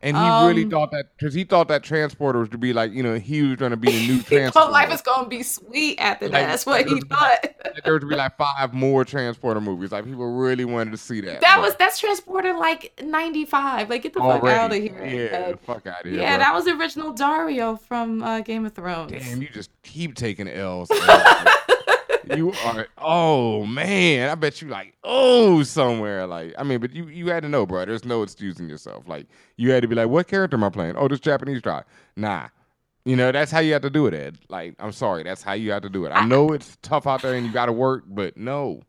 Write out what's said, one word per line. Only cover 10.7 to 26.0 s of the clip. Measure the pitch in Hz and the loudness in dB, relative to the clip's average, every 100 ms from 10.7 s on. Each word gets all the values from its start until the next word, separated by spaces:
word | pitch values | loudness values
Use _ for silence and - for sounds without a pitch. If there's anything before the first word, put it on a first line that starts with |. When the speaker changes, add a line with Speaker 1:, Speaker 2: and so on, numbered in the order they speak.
| 120 113 | -2 -4
Speaker 1:
to | 107 | -6
see | - 113 | -8 -8
that. | 95 78 | -8 0
Speaker 2:
That | 339 392 | 4 6
Speaker 1:
But | 403 | 4
Speaker 2:
was, | - | 2
that's | 370 - | 0 0
Transporter, | 427 381 - 370 370 339 | -2 -4 -4 -4 -2 -2
like, | 330 320 - _ | -2 -2 -8 _
ninety-five. | 277 311 330 311 302 277 277 247 208 | -6 -4 -4 -4 -2 -2 -2 -4 -4
Like, | 240 | -6
get | 302 | -6
the | 381 | 0
fuck | 254 262 | 2 4
Speaker 1:
Already. | 247 233 | 4 2
Speaker 2:
outta | 226 202 | 2 -2
here. | 214 190 190 127 113 | -4 -8 -8 -4 -4
Speaker 1:
Yeah, | 185 180 | -4 -6
Speaker 2:
Like, | 185 | -8
Speaker 1:
the | - | -8
fuck | 120 - | -10 -10
outta | 90 87 | -12 -8
here, | - | -4
Speaker 2:
yeah, | 180 277 | 0 2
Speaker 1:
bro. | 277 | 2
Speaker 2:
that | |
was | 330 349 | 2 0
original | 320 330 285 311 | -2 -4 -6 -10
Dario | 226 277 311 320 269 226 220 | -2 -2 0 -2 -4 -4 -6
from, | _ 240 233 220 | _ -6 -4 -4
uh, | 220 226 | -4 -6
Game | 220 220 220 | -6 -6 -6
of | |
Thrones. | 208 175 170 160 | -8 -8 -8 -8
Speaker 1:
Damn, | - 127 123 | -12 -8 -8
you | 143 | -8
just | 107 101 _ | -12 -16 _
keep | - 151 165 123 | -20 -10 -10 -6
taking | 120 95 98 | -6 -6 -8
L's. | 71 98 90 90 415 | -8 -6 -8 -2 0
Speaker 2:
<laughs> | - - - - - 523 - 508 - 494 - - - 147 | 8 8 8 6 6 2 4 0 2 0 0 -4 -2 -2
Speaker 1:
You | 165 196 | -2 -2
are, | - 113 110 - | -6 -6 -8 -8
oh, | 147 170 165 147 120 107 107 | 0 2 4 4 2 0 -4
man. | 123 170 202 175 139 127 | -4 -2 2 4 2 0
I | 160 | -2
bet | 151 - | -4 -4
you, | 156 | -12
like, | 104 98 _ | -12 -14 _
oh, | - 247 254 247 220 170 | -4 2 6 8 8 6
somewhere. | 135 156 131 117 | 4 2 0 0